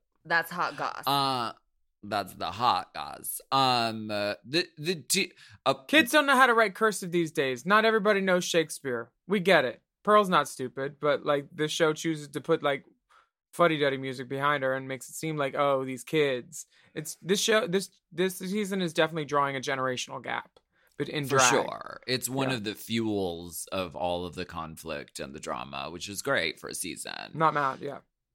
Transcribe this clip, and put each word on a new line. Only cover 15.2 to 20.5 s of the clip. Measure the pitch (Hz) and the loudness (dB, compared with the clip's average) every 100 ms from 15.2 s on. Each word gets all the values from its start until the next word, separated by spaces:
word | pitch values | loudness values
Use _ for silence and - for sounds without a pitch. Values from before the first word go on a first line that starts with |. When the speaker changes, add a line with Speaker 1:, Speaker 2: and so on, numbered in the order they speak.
| 160 151 | -6 -2
Speaker 3:
like, | 139 127 | -2 2
oh, | 143 135 | 2 2
these | 131 127 | 0 -6
kids. | - 160 143 127 - - - _ _ | -2 2 2 0 -6 -16 -18 _ _
It's, | - 156 - | -12 -12 -10
this | 156 202 | -2 0
show, | - 220 196 | 4 2 2
this, | 185 190 _ _ | -2 -2 _ _
this | 160 185 185 | -2 -2 -2
season | 185 208 196 196 | -4 -4 -2 -2
is | 175 | -2
definitely | 170 156 165 143 | 2 0 0 -2
drawing | 143 139 135 | 0 0 -2
a | |
generational | 131 135 131 123 - 135 | -4 -2 -2 -2 -6 -10
gap, | 123 120 - | -8 -8 -8